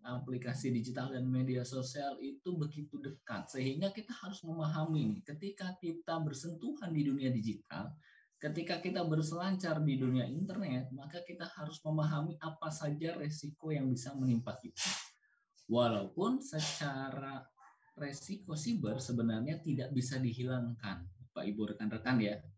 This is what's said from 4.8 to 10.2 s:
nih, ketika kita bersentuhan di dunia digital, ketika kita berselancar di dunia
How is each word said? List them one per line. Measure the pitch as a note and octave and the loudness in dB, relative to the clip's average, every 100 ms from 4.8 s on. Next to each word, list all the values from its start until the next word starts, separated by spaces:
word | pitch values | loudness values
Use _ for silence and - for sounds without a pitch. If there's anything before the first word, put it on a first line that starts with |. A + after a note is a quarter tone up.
| D#3+ D3+ A2 | 2 4 4
nih, | G2 | 0
ketika | - D3+ G3 G3+ F#3 F#3 | -4 -6 -6 -4 -6 -4
kita | E3+ E3 - D#3+ | -4 -4 -2 0
bersentuhan | D3+ C3 E3 E3 A#3+ D4 F#3 | 0 -2 -6 -4 -4 -4 0
di | D#3 C#3+ | 2 4
dunia | C3+ C3 | 4 2
digital, | A#2 G#2+ G2 - F2+ - - - - _ - | 2 0 -2 -6 -6 -6 -8 -18 -20 _ -6
ketika | D3+ D#3+ E3+ E3+ | -2 -2 -2 -2
kita | F#3 F#3+ D#3+ | 0 0 4
berselancar | D#3 D#3 E3+ F#3+ F#3 F3 D#3 D3+ | 4 2 2 0 2 2 4 4
di | C3 | 4
dunia | B2+ B2+ | 4 4